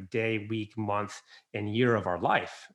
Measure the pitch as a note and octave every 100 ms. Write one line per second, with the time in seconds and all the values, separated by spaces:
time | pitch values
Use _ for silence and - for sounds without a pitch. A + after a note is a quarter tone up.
0 | F#2+ A2+ A2+ A2 G#2 A2 G#2+ A2 G#2 G2+
1 | G#2 - - - _ G#2+ G#2 A2+ B2+ A2
2 | F#2 F2 B2 F#3+ - - -